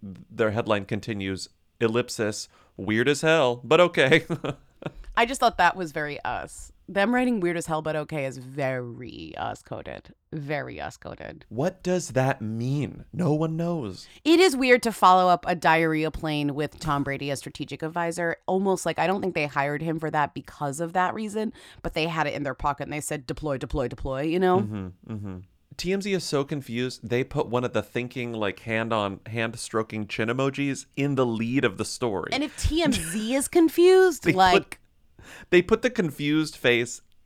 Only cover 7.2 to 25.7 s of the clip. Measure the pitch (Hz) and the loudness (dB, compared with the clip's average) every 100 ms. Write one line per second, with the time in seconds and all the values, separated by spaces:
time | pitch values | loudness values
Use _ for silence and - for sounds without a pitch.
7.2 | 254 226 175 170 160 156 156 156 147 156 | 2 2 0 -2 -4 -4 -2 -4 -4 -4
8.2 | 135 127 127 139 131 127 120 120 123 - | -6 -8 -10 -4 -4 -4 -6 -12 -14 -14
9.2 | 156 - 113 107 - - - 53 - _ | -12 -8 -8 -8 -12 -14 -12 -14 -16 _
10.2 | _ 165 143 147 127 76 71 - - - | _ -10 -6 -8 -8 -10 -12 -12 -14 -14
11.2 | - - - 110 175 180 180 180 175 117 | -14 -16 -10 -4 -4 -4 -2 -2 0 0
12.2 | 131 - 107 113 123 143 120 - - - | 0 0 -4 -4 -2 -2 -4 -8 -10 -2
13.2 | 170 151 160 160 170 165 107 90 - - | 0 0 0 -2 -4 -4 -6 -10 -16 -4
14.2 | 294 339 370 262 262 247 233 190 190 185 | 4 6 6 4 6 6 4 4 8 8
15.2 | 180 175 - 175 170 160 165 156 156 - | 8 4 2 2 4 4 4 0 -2 -4
16.2 | 160 147 147 139 147 - 160 143 139 135 | -2 0 0 -2 -6 -4 -2 -2 -2 -4
17.2 | 143 135 - - 143 143 160 175 170 170 | -4 -6 -8 -12 -10 -8 -6 -2 -2 -2
18.2 | 170 - - 185 196 180 170 160 165 196 | -2 -2 -2 0 2 0 -2 0 0 0
19.2 | 190 165 147 143 143 147 160 160 156 151 | -2 -2 -2 -2 -2 -2 -4 -4 -2 0
20.2 | 139 - - - 147 139 170 180 180 - | -2 -4 -16 -8 -6 -6 -2 0 0 -2
21.2 | 214 208 220 - - - - - 160 160 | -6 -4 -6 -8 -18 -12 -6 -2 -2 0
22.2 | 147 - 139 127 147 139 143 147 - 151 | -2 -2 -6 -4 -4 -4 -6 -6 -6 -6
23.2 | 127 151 151 131 135 151 123 135 139 135 | -6 -6 -4 -4 -4 -4 -4 -4 -6 -4
24.2 | 156 175 185 180 107 107 92 90 - 107 | -2 2 4 4 2 -4 -8 -12 -12 -10
25.2 | 101 92 95 _ _ | -10 -12 -14 _ _